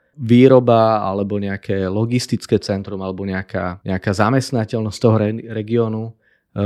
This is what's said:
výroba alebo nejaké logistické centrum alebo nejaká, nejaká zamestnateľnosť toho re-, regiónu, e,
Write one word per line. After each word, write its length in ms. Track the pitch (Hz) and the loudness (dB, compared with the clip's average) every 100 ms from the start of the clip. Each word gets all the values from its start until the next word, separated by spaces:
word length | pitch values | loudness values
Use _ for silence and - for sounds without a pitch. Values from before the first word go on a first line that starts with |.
| _ - | _ -8
výroba 840 | 117 120 131 131 123 113 110 110 | 2 6 8 8 6 4 4 2
alebo 380 | 101 98 101 101 | -2 -4 -4 -4
nejaké 480 | 101 98 - 98 95 | -4 -6 -4 -4 -2
logistické 720 | 98 113 123 - 113 - 107 | -2 -2 -2 -2 -6 0 0
centrum 400 | - 98 98 95 | 0 -6 -6 -8
alebo 240 | 95 92 | -8 -6
nejaká, 560 | 98 95 92 95 90 90 | -6 -6 -6 -6 -6 -8
nejaká 320 | - 92 - | -6 -6 -2
zamestnateľnosť 840 | 98 107 131 127 123 107 117 110 - | 0 0 0 -2 -4 -4 -4 -6 -2
toho 160 | 120 110 | 2 2
re-, 300 | 104 110 117 | 0 -4 -8
regiónu, 540 | 110 107 117 113 110 | -10 -4 -2 -2 -4
e, 80 | 113 - _ _ _ - | -8 -14 _ _ _ -4